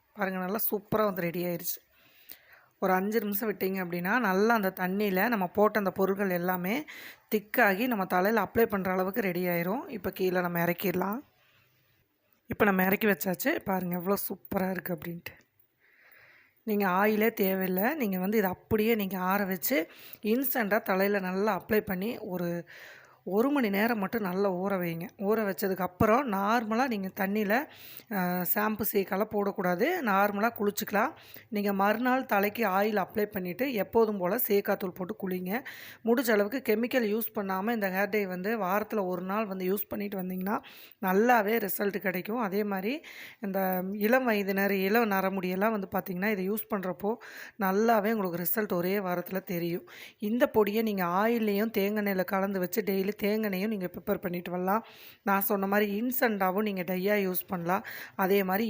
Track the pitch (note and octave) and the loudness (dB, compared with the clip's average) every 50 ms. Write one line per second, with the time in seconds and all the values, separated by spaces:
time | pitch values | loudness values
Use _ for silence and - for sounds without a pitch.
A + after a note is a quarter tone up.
0 | _ _ - G#3 G3+ F#3+ F#3+ F#3 F3+ F3+ G#3 A3+ - - A3+ G3+ - - - A3 | _ _ -6 -4 -4 -2 -2 -4 -4 -4 -2 -2 -2 -2 -2 -4 -4 0 0 2
1 | G#3+ G#3 F#3 F3+ E3+ E3+ E3 F3+ F3 F3 F3 E3+ F3 - - - _ _ _ _ | 2 2 0 0 -2 -2 -2 -2 -2 -2 -4 -4 -6 -8 -8 -10 _ _ _ _
2 | _ _ _ _ _ - - - _ - - - - _ _ - G3+ F#3+ F#3 F#3 | _ _ _ _ _ -20 -20 -20 _ -20 -20 -20 -20 _ _ -2 0 2 2 2
3 | F#3+ G#3 G#3+ A#3 G#3 G3+ G3+ - A#3 G#3+ F#3+ F#3+ G3 F#3 G3 F#3+ F#3 F3 F3 F3 | 2 0 -2 -2 -2 -2 -4 -4 -4 -4 -4 -2 -2 -2 -2 -2 -4 -4 -4 -4
4 | F3 F#3+ A3 B3+ A#3 G3 F#3 F#3+ G#3 A3+ A#3 A3 G3 F#3+ F#3 - F#3 F3+ F#3+ G3+ | -2 0 0 2 2 2 2 4 4 4 4 2 2 0 -2 -2 -2 -2 0 0
5 | G#3+ G3+ F#3 F#3 G3+ B3 A#3+ G3+ F#3 F3 - G3+ G#3 G#3+ G#3 A3 G3 F#3 F3 - | 0 0 2 2 2 2 2 0 -2 0 2 4 4 4 4 2 0 0 0 0
6 | F#3+ F#3 G3 G3 G#3 F#3+ F3+ F3 F3 F3+ F#3 F3+ F3 F#3 A3+ D4 D4+ - - - | 0 0 0 0 0 0 0 0 0 -2 -2 -2 -2 -2 -2 -4 -4 -8 -14 -16
7 | - - - - _ - - G#3+ G#3 - - C4 A#3 G3+ F#3+ F#3 B3 B3+ A#3 G3+ | -16 -18 -20 -20 _ -2 -2 -2 -2 0 4 6 6 6 6 4 2 0 0 0
8 | F#3 - F#3 F3+ F#3 G#3 A#3 A3 F#3+ - - - A#3 A3+ G#3 G3 F3+ F#3 F#3 F#3+ | 0 2 2 4 4 4 4 2 2 2 2 2 2 4 2 0 0 0 0 0
9 | F#3 F#3+ G3 B3 G3+ F#3+ E3+ F3 F3+ F3+ F3 E3+ E3+ F3+ G#3 C#4 - - C4 G3 | 0 0 0 -2 0 0 0 0 0 0 0 0 0 -2 -2 -4 -6 -8 -8 -6
10 | - G3 - - F#3+ F#3 F3+ F#3 F3+ F3 F3 E3+ E3+ F3 F3 - - F3+ F3 F#3 | -6 -6 -2 0 0 0 2 2 0 0 0 0 0 0 0 0 -2 -2 0 0
11 | F#3+ G3 G#3 C4+ - _ _ _ _ _ _ _ _ _ _ _ _ _ _ _ | -2 -2 -4 -6 -8 _ _ _ _ _ _ _ _ _ _ _ _ _ _ _
12 | _ _ _ _ _ _ _ _ _ - A3 - A3+ G#3 F#3+ F#3 F#3 F#3+ G3 - | _ _ _ _ _ _ _ _ _ -4 2 4 4 4 6 4 4 2 2 2
13 | - G#3 F#3+ - - F#3+ F3+ - - C4+ E4+ - - G3 F#3+ F#3 F3+ F3 F3 F3+ | 4 2 2 2 0 -4 -4 -2 0 -2 -2 -2 -2 -2 -2 -2 -2 -4 -4 -4
14 | E3+ F#3+ G3+ G3 - - G3+ - _ - - G3 F#3 F#3 F#3+ F3+ D#3 - F3 D#3 | -2 -2 -2 -2 -2 -6 -10 -10 _ -4 -2 -2 0 -2 -2 -4 -4 -6 -6 -6
15 | D3+ E3+ E3+ E3+ - - - - _ _ _ _ _ _ _ _ _ _ _ _ | -6 -8 -10 -10 -12 -14 -16 -18 _ _ _ _ _ _ _ _ _ _ _ _
16 | - - - - - - - - _ _ _ _ - A3+ G#3 G#3 G3+ F#3 F3+ F#3+ | -20 -20 -20 -20 -20 -20 -20 -20 _ _ _ _ -4 -2 0 2 2 2 4 4
17 | G3+ G#3+ A3 G#3 G#3+ A#3 A3+ - G3 F#3+ F#3+ F#3+ F#3+ F#3 F#3 F#3 G3+ B3 D#4+ D#4+ | 4 4 4 4 2 2 2 2 0 0 0 0 0 0 0 0 0 0 0 0
18 | B3 G3 F#3+ F#3 F#3 G3 A3 A3+ F#3+ F3+ F3+ - - - A3 G#3+ G#3+ A3+ A#3 G#3+ | -2 -2 -2 -2 0 0 2 2 2 0 -2 -4 -4 0 2 2 2 2 2 0
19 | G3 F#3+ G3+ F#3 F3+ F#3 F#3+ G#3 G3+ F#3 F#3+ F3 - - C4 D4+ E4 - - - | 0 -4 -4 -2 0 2 2 2 0 0 -2 -2 -2 0 0 0 0 -2 -8 -20
20 | - - - - - G#3 A3+ C4 C#4 B3+ - C4 G#3+ F#3+ G#3 A3+ - - F#3+ F#3 | -20 -20 -12 -4 0 0 0 2 0 -2 -2 -2 0 2 2 0 2 0 0 2
21 | G3 G3+ G#3 G3 F#3+ F3+ F#3 F#3+ G3+ A3 G3 E3+ - - A3 G#3+ G#3 - F#3+ F3+ | 2 2 2 0 0 -2 -2 0 0 0 0 -2 -2 0 0 0 0 0 -4 -4
22 | F#3+ A#3 - - - G3+ F3+ F3+ F3 F3 E3+ E3+ E3+ - - - - - - - | -4 -6 -6 -8 -8 -6 -4 -4 -4 -4 -4 -6 -8 -12 -16 -20 -20 -20 -20 -20
23 | - - - _ - G3 F3+ G#3 A#3+ C#4+ D4 C#4+ A#3+ G3+ G3 G3 G#3+ A#3 A#3+ G#3+ | -20 -20 -20 _ -6 -2 2 2 2 4 2 2 2 2 2 2 2 0 0 -2
24 | F#3+ F#3 - A#3 G#3 F3+ F3+ F#3+ G3+ G3 F3+ F3 F#3 G3+ G3+ F#3 F3 E3+ E3 E3 | -2 -2 -2 -2 -2 -2 0 0 0 0 0 0 -2 -2 -2 -2 -2 -4 -4 -6
25 | E3+ - - - G3+ G3 A3 A3+ G#3+ G3 F3+ - G3+ F#3+ F#3+ F3+ F3+ F3+ - - | -8 -10 -8 -4 -2 0 0 0 0 -2 -2 -2 -2 -2 -2 -2 -4 -2 2 2
26 | A3+ G#3+ G#3+ C4 D4 B3 G3 G3 G3 G#3 A3+ B3 A#3 G#3 A3 A3+ C4 C4+ A3+ G3+ | 4 6 6 4 2 0 -2 0 0 2 2 0 0 0 0 0 0 0 -2 -4
27 | F#3+ F#3+ - - F#3+ F#3+ G3+ A3 G#3+ F#3+ G#3+ C4 D4+ - - - - - - - | -6 -6 -4 -4 -2 0 0 0 0 2 0 0 0 -4 -12 -20 -20 -20 -20 -18
28 | - - A3 F#3+ F3+ F3+ F3+ F3+ F3+ - - A3 G#3 G#3+ A3 G#3 A3 - - G3+ | -10 -6 -2 -2 0 0 0 -2 -2 -2 -2 0 0 0 -2 -2 -2 -2 0 0
29 | F#3+ - G3+ F#3+ G#3+ G#3+ - G#3 G3+ G3 - - F3+ F3+ F3+ F3 A#3 D#4+ F#4 F4+ | 0 0 0 -2 -2 0 -2 -2 -2 -2 -2 0 0 0 2 2 2 0 0 0
30 | C#4 G#3+ F#3+ G3 G3+ G#3 G3+ G3+ G#3+ A#3 - - G3+ G#3 G3+ - G3+ - - G3 | 0 2 4 4 4 2 2 0 0 0 0 0 -2 -2 -2 -2 -4 0 2 2
31 | A#3 D#4 - - - - - - - - A3 G#3 G3+ G3+ G3 G3 G3 G#3 G#3+ A3 | 2 0 -2 -8 -20 -20 -20 -20 -12 -6 -4 -2 0 0 2 2 2 2 2 2
32 | B3+ B3+ B3+ C4 B3+ - A3 G3+ G3 G#3 G3+ A#3 A3+ G3 F#3 G3 G#3 A3 G#3+ G3+ | 2 2 2 2 2 2 2 2 2 2 0 0 0 2 2 2 2 2 2 0
33 | F3 - - A3 G#3 G#3 - G3 F3+ F3+ F3 - B3+ D4 B3 G3+ F#3 - - A#3 | -2 -2 -2 -2 -2 -2 -2 -6 -6 -4 -4 -2 -2 -2 0 -2 -2 2 4 4
34 | A3+ G#3+ G#3 F#3+ F3+ F3 G3+ B3 - - G3+ G3+ G3 - G3 - G3+ F3+ E3 - | 4 4 2 0 0 0 0 0 0 2 2 2 2 2 -2 -2 -2 -6 -6 -6
35 | F3+ E3+ - - - F#3 F#3 F#3 F#3 F3+ G3+ B3+ - - - - - - - - | -8 -8 -8 -6 -4 -4 -4 -4 -4 -4 -4 -6 -6 -8 -14 -16 -16 -18 -14 -4
36 | - A3 A#3+ B3 B3+ A#3 A3 G#3 G3+ G#3 - - - - G#3+ A3 A#3+ A3+ - B3+ | 2 2 4 4 4 4 4 4 4 2 0 -2 0 0 2 2 2 2 2 2
37 | A#3 G3+ G#3 A#3 A3 - - A3 G3 F#3+ F#3+ F#3+ G3 A3+ A#3+ A3 G3+ F#3+ F3+ F#3+ | 2 2 0 0 -2 -4 -4 -4 -4 -2 -2 -2 0 0 0 0 0 0 0 0
38 | G3+ G3 G3+ G#3+ G3+ F#3 F#3 F3+ F3+ G#3 A#3 A3 F#3+ F3 F#3+ G#3+ G#3+ - B3 G#3+ | 0 0 0 0 -2 -2 -4 -4 -4 -2 -2 -2 0 0 0 0 0 -2 -2 -2
39 | F#3+ F3+ F3+ F3 F#3 F#3 G3 G#3+ A3+ G3 F#3+ F#3+ F#3 F#3 G3 G#3 - - - G#3+ | -2 -2 -2 -4 -4 -2 -2 -2 -2 -4 -4 -4 -2 0 -2 -2 -4 -6 -6 -6
40 | G3+ G3+ G3+ F#3+ F#3 F#3 F#3 F#3 F#3 G3 A3 - - - - - - - _ - | -6 -6 -6 -6 -6 -6 -6 -4 -2 -2 -2 -4 -6 -10 -20 -20 -20 -20 _ -4
41 | - F#3 F#3 G3 A3+ B3 B3 A3+ G3 G3+ A3+ A#3 G#3+ F#3 - - G#3 G3+ F#3+ G3 | 0 2 4 4 6 6 6 4 4 2 0 0 -2 -2 -2 -2 -2 -2 -2 -2
42 | - F#3+ F3+ F#3 F3 - G#3+ B3+ A3+ F#3 F#3 G#3 G#3 G#3 G3 F#3+ F#3 A3 C#4 E4 | -2 -2 -2 -2 -4 -4 -4 -2 -2 -2 -2 -2 -2 -2 -2 -2 -2 -4 -4 -6
43 | - - - - - - - - A3 G3 F#3 F#3+ F#3+ F#3 F#3 F#3 F3+ F#3+ G3+ G#3+ | -8 -14 -18 -18 -18 -18 -14 -10 -6 -4 -2 0 0 0 0 -2 -2 -4 -2 0
44 | G3+ G#3+ B3 C4 C4 A#3+ G#3+ G3+ G3 F#3+ G3 G3 G3 G3+ G3+ F#3+ F#3+ G3 G#3+ A#3+ | 2 4 4 4 4 2 2 2 2 0 0 2 2 2 2 2 2 2 4 4
45 | A#3 G#3+ G3 F#3+ F#3+ F#3+ F#3+ G3 F#3 F3+ F#3 F#3+ G3+ A3+ A3+ G3+ F#3+ - - F#3+ | 2 2 2 0 0 0 0 -2 -2 -2 0 2 0 0 0 -2 -4 -4 -4 -4
46 | F#3 - F#3 F3 G3 A3 G#3+ F#3 F#3 F#3+ G#3+ G#3+ - - A3 G3 F3+ F#3 E3+ - | -4 -4 -4 -2 -2 0 0 0 -2 -2 -4 -4 -4 -4 -4 -4 -4 -4 -6 -4
47 | G3+ G3+ A#3 - - - - - - - - - G3+ F#3+ F#3+ G3+ A3+ A3+ A#3 G#3+ | -4 -4 -4 -6 -8 -16 -16 -16 -18 -14 -6 -2 0 0 2 2 4 4 4 4
48 | F#3+ A3 A3+ A3 F#3+ F3+ E3+ F3 F3 - - A3+ G#3+ - F#3 F3 F3 F3+ G3 G#3 | 2 2 0 0 -2 -2 -2 -4 -4 -4 -2 -2 -2 0 0 0 0 0 0 -2
49 | F#3+ F3+ F3 F3 F3 - G3 F#3+ F#3 - F#3 E3+ E3+ E3+ E3+ - - - - - | -2 -2 -2 -4 -4 -4 -6 -6 -6 -4 -4 -4 -2 -2 -4 -4 -8 -10 -20 -20
50 | - - - - G#3+ G#3 A3+ B3 D4 D4+ - A3 G#3 G#3 G3+ A3+ A3+ A3 G3+ F#3+ | -20 -18 -10 -6 -4 -2 2 2 2 4 4 4 4 4 2 0 0 0 0 0
51 | F3+ E3+ F3 F#3+ G#3+ A3+ A#3+ A#3 A3 G#3 G3+ G3 A3 A3+ - G3+ G3 G3+ G#3+ G#3+ | 0 0 2 2 2 2 2 2 0 0 0 0 0 0 0 0 0 0 0 0
52 | G#3 G3+ G3 F#3 F3+ - G3+ F#3+ F#3+ G3+ G3 F#3+ F3+ F3 - A#3 G3 G#3 F#3+ G3 | 0 0 0 0 0 0 0 0 0 0 -2 -2 -4 -2 -2 -2 -2 0 0 0
53 | F#3+ G3 G#3 - G#3+ G3+ G#3+ A3 A3 G#3 F#3+ F3+ G3 A3+ A3 G3 F3+ F3 - G#3 | 0 -2 -2 -2 0 0 0 0 -2 -2 -2 -2 -2 -2 -2 -4 -4 -6 -8 -6
54 | - - G3 F3+ - F3+ F3 F3 F3 F#3 F3 F3+ F3+ F#3 G3+ A3+ A3+ - - - | -4 -2 -2 -2 -2 -4 -4 -4 -6 -4 -4 -2 0 2 0 0 -2 -6 -18 -20
55 | - - - - - G3+ G3 G3 G3 - G#3 G3 G3 G3 G3+ G#3 G#3+ G3+ G3 G#3 | -20 -20 -16 -6 0 0 2 2 2 0 0 0 0 2 2 2 2 2 0 -2
56 | A#3 B3+ B3 - C#4 A#3 G#3 G3 G3 F#3 F3+ G3+ A3 G#3+ G3 F#3 F3 F3+ F#3 F#3 | -2 -2 0 2 2 2 2 2 2 2 2 0 0 -2 -2 -4 -2 -2 -2 0
57 | F3+ G3+ G#3 G#3 G3 F#3 F3+ - - - G3 F3 E3+ E3+ F#3 G#3 - - - - | 2 2 2 2 2 0 -2 -4 -6 -6 -6 -2 0 0 0 0 0 -4 -12 -14
58 | - - - - G3 F#3 G3 G3+ G3 F#3 F#3 G3 A#3 | -14 -8 -2 0 2 4 4 4 2 2 0 0 0